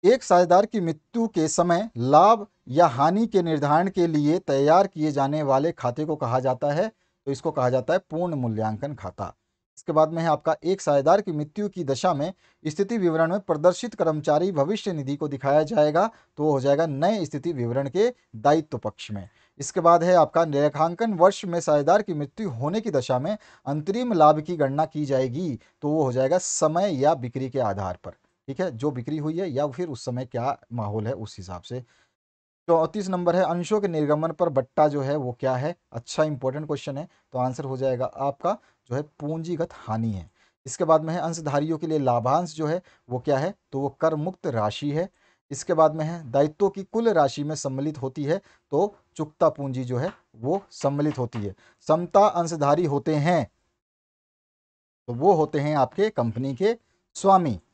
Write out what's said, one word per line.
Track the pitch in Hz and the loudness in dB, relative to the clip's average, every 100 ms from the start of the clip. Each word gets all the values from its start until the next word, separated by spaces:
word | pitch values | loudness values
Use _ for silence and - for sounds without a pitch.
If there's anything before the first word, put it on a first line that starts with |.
एक | 180 247 | 4 4
साझेदार | - 180 180 175 226 | 4 4 6 4 4
की | 220 | 0
मृत्यु | 170 - _ 233 226 | -2 -4 _ -4 -2
के | 190 156 | 0 0
समय | - 175 175 226 117 | 0 2 2 -2 -4
लाभ | 123 147 190 226 202 _ - | 4 6 8 6 0 _ -6
या | 131 170 | 4 4
हानि | 120 147 190 226 | 6 2 2 2
के | 202 | 0
निर्धारण | 170 156 143 156 190 | 0 0 2 2 2
के | 190 170 | 0 0
लिए | 156 147 175 | 2 2 0
तैयार | - 139 143 165 196 | 0 0 6 6 4
किए | - 151 | 0 -2
जाने | 143 139 151 | 0 -2 -2
वाले | 143 135 151 | 2 2 2
खाते | - 127 120 | -2 -6 -4
को | 151 151 | -6 -4
कहा | 123 127 | -2 0
जाता | 127 147 147 | 0 -2 -2
है, | 147 220 _ _ _ - | -2 -2 _ _ _ -8
तो | |
इसको | 139 160 | -6 -4
कहा | 147 127 | -2 0
जाता | 127 123 | 0 0
है | 175 | -2
पूर्ण | - 156 175 | -2 -6 -4
मूल्यांकन | 151 123 107 110 107 143 | -2 -2 -2 -4 -4 -8
खाता। | 151 95 - 95 - _ _ _ - | -10 -14 -10 -12 -12 _ _ _ -18
इसके | - | -2
बाद | 156 156 | 2 2
में | 165 | 2
है | 165 | 0
आपका, | 147 - 156 | 0 0 -2
एक | 160 190 | -2 -2
साझेदार | - 143 139 196 | 2 2 6 4
की | 202 | 2
मृत्यु | 151 151 - 208 | -4 -6 -6 -6
की | 190 | -6
दशा | 147 131 180 | -4 -2 0
में | 139 156 185 _ _ 156 | 0 -4 -8 _ _ -10
स्थिति | 151 202 226 | -4 -2 0
विवरण | 180 160 165 | 0 2 0
में | 196 | -2
प्रदर्शित | - 175 170 175 233 | -2 2 2 2 -6
कर्मचारी | - 160 156 151 151 185 | -2 -2 0 2 2 2
भविष्य | 165 139 214 - | 0 0 -2 -4
निधि | 165 135 143 | -6 -6 -4
को | 151 | -4
दिखाया | 139 139 147 | -4 2 2
जाएगा, | 151 156 151 156 220 - _ - | 2 2 2 2 0 -4 _ -4
तो | |
वो | 151 | 0
हो | 139 | 2
जाएगा | 131 143 165 | 2 2 0
नए | 139 165 220 | 0 0 0
स्थिति | 165 147 170 | -4 -6 -6
विवरण | 151 120 120 139 | -4 -2 -2 -2
के | 175 233 247 _ 110 | 0 0 -2 _ -2
दायित्व | 123 156 156 123 | 2 2 0 -8
पक्ष | 107 - - | -8 -10 -12
में। | 101 98 _ _ _ | -12 -12 _ _ _
इसके | 139 - | -6 2
बाद | 170 170 | 6 6
है | 170 | 6
आपका, | 180 151 - | 4 4 2
लेखांकन | 165 139 147 143 160 170 226 | 0 2 0 2 -2 0 -4
वर्ष | 190 190 202 | 4 4 4
में | 196 170 | -4 -4
साझेदार | 160 147 143 196 | 2 2 4 2
की | 208 | 2
मृत्यु | 156 143 - 214 | -4 -6 -6 -8
होने | 117 139 196 | -4 -4 -4
की | 220 | -2
दशा | 143 120 127 | -2 0 -2
में | 147 214 - - - | -2 -6 -10 -16 -6
अंतरिम | 147 151 208 247 | -6 -4 -4 -2
लाभ | 196 151 156 | 4 6 6
की | 156 175 | 0 -2
गणना | 139 139 | -2 0
की | 160 151 | -4 -4
जाएगी, | 147 135 131 123 180 117 _ _ | -2 0 0 -2 -6 -8 _ _
तो | 147 | -4
वो | 151 | 0
हो | 139 | 0
जाएगा | 123 131 180 | 0 0 0
समय | - - 156 160 202 | -2 -2 0 2 0
या | 147 139 | 2 2
बिक्री | 156 120 131 131 | 0 -4 -6 -6
के | 131 | -2
आधार | 117 98 95 90 | -2 -2 -6 -8
पर, | - | -14
ठीक | - _ _ - 135 | -20 _ _ -16 -6
है, | 185 113 | -6 -4
जो | 143 | -4
बिक्री | 123 120 156 | -4 -6 -6
हुई | 151 165 | -4 -4
है | 185 | -4
या | 131 147 | -2 -4
फिर | 127 175 | -4 -8
उस | 127 | -6
समय | - 123 127 | -8 -6 -6
क्या | 120 123 - _ | -4 -4 -6 _
माहौल | 120 104 107 107 | -8 -4 -4 -4
है | |
उस | 101 107 - | -6 -10 -14
हिसाब | 90 90 | -14 -14
से। | - 123 123 _ _ _ _ _ _ _ - | -12 -12 -12 _ _ _ _ _ _ _ 0
चौंतीस | 165 160 214 190 | 2 2 -4 -4
नंबर | 185 175 175 | -2 0 2
है, | |
अंशों | 175 170 170 214 | 0 -2 -2 -2
के | 202 | -2
निर्गमन | 165 147 151 160 | -2 0 0 -2
पर | 160 170 | -2 0
बट्टा | 135 131 - 151 | 0 -2 2 2
जो | 143 | 2
है | 135 151 | -2 -2
वो | 127 123 | -4 -4
क्या | 131 127 | -2 -2
है? | 147 175 _ | -4 -8 _
अच्छा | 120 - - | -14 -10 -2
इंपॉर्टेंट | 156 143 131 139 151 | -2 0 -4 -4 -6
क्वेश्चन | 143 - 139 | -8 -6 -10
है, | 180 _ _ | -12 _ _
तो | 127 | -4
आंसर | 127 127 | -4 -4
हो | 139 131 | -8 -4
जाएगा | 135 123 | -2 -2
आपका | 127 - 139 139 170 214 _ _ _ | -4 -4 -6 -2 -4 -4 _ _ _
जो | 123 | -8
है | |
पूंजीगत | 151 _ 147 160 165 170 170 | -8 _ -8 -6 -6 -6 -6
हानि | - - 110 113 | -8 -8 -4 -4
है। | 98 82 _ _ _ - | -4 -10 _ _ _ -16
इसके | - | -6
बाद | 170 160 | 2 4
में | 160 | 2
है, | 170 | -4
अंशधारियों | 160 165 151 143 151 160 | -4 -6 -2 -2 -2 -4
के | 165 | -2
लिए | 156 | 0
लाभांश | 135 120 117 147 175 | 2 2 2 0 -2
जो | 151 151 | -6 -4
है | 170 _ _ _ | -4 _ _ _
वो | 123 | -8
क्या | 120 135 | 0 0
है? | 160 202 _ | 0 -6 _
तो | 135 | -6
वो | 139 | -6
कर | - 160 | -2 -2
मुक्त | 151 156 180 170 | -2 -6 -6 -6
राशि | 117 107 - 147 | -2 -2 -4 -6
है। | 143 185 _ _ _ _ | -4 -6 _ _ _ _
इसके | 139 - | -14 -4
बाद | 165 156 | 4 4
में | 156 | 2
है, | 156 170 147 | -6 -6 -4
दायित्वों | 139 151 151 196 | 0 0 2 -2
की | 196 | -2
कुल | 190 220 233 | -6 -2 0
राशि | 180 143 139 | 2 2 0
में | 147 | -8
सम्मिलित | 156 139 131 147 151 | -6 -6 -4 -6 -6
होती | 131 135 | -8 -6
है, | 143 180 _ _ _ | -4 -4 _ _ _
तो | 143 202 202 _ - | 0 0 -4 _ -10
चुकता | 151 _ 165 | -10 _ 0
पूंजी | 151 139 127 | 2 -6 -6
जो | 123 123 | -4 -4
है | 160 - _ 110 | -4 -8 _ _
वो | 120 190 - | -4 -4 -6
सम्मिलित | - 139 143 151 147 | -4 -4 0 -2 -2
होती | 120 117 | -6 -4
है। | 101 95 _ _ | -8 -10 _ _
समता | - 160 175 202 208 | 0 0 2 4 4
अंशधारी | 165 170 160 143 151 | 4 -2 0 2 2
होते | 175 139 - | 2 0 0
हैं, | 151 147 175 123 _ _ _ _ _ _ _ _ _ _ _ _ _ _ _ - | 0 2 2 0 _ _ _ _ _ _ _ _ _ _ _ _ _ _ _ -10
तो | |
वो | 120 165 | 0 2
होते | 180 151 151 | 4 2 0
हैं | 143 151 | 0 0
आपके | 127 - 208 | 0 0 -2
कंपनी | - 117 110 139 | 0 -4 -2 -6
के | 127 196 233 _ _ _ | -2 -2 -2 _ _ _
स्वामी। | - 190 190 165 98 _ | -2 4 4 4 -4 _